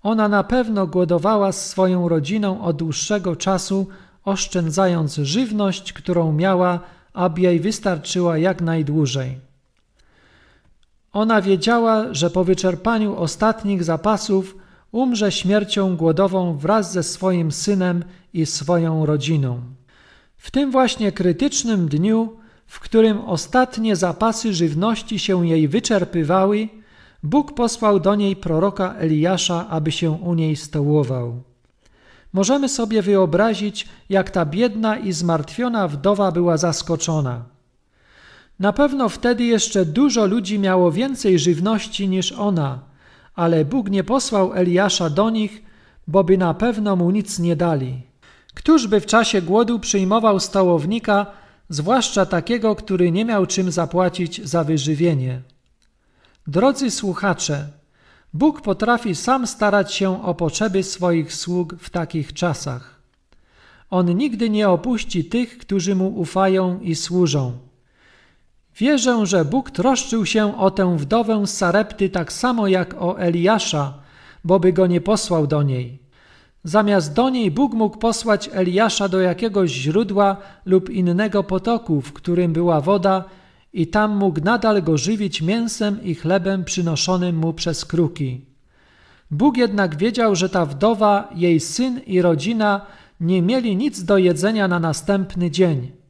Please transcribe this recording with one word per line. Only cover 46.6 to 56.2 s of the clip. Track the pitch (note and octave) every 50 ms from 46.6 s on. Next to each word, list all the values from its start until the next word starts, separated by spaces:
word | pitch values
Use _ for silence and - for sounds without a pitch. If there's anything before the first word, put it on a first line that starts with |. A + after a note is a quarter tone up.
| G#3+ A#3+ A#3 G#3+ G#3 G#3 G3
mu | F3+ F3 E3+
nic | F#3+ G#3+ F#3+ - - -
nie | E3+ E3+ E3+
dali. | D3 E3+ E3+ D#3+ C#3 C3 B2+ C3 B2+ B2 _ _ _ _ - _ _ _ _ _
Któż | - - - D#4+ D#4 A#3
by | G3+ G#3 G#3
w | G3+
czasie | - - A3+ A3+ - - G3 F3
głodu | D#3+ F#3 A3 A#3+ G#3+ A#3+ A3
przyjmował | - - - G3+ F#3+ F#3 G#3 A#3 A3+ A3 G3+ F#3
stołownika, | F#3 - - G3 F#3+ F3+ F3 D#3+ C#3+ E3 G#3+ A#3 - - G#3 G3+ G#3 G3+ - - - _ _ _ _ _
zwłaszcza | E3+ D3 D3+ F3+ A#3+ C4 A3+ - - G3+ F#3+
takiego, | F3+ - E3+ D#3+ - A#3 A#3+ G3+ A3 G#3
który | G#3+ - - F#3+ F3+ F3+ F3
nie | E3 F#3+ A3
miał | A#3 A3+ G3+ F#3
czym | - - - F#3 F3+
zapłacić | D#3+ E3+ E3+ - - F3+ F#3 F3+ F3 F#3 F3+ D#3 - - - D3
za | C#3 E3+ D#3+
wyżywienie? | D3 D#3+ D#3 C3+ D3+ D#3 C#3+ E3+ F3 D#3+ C#3 B2+ B2+ B2+ B2 B2+ _ _ _ _ _ _ _ _ _ _ _ _ _ _ _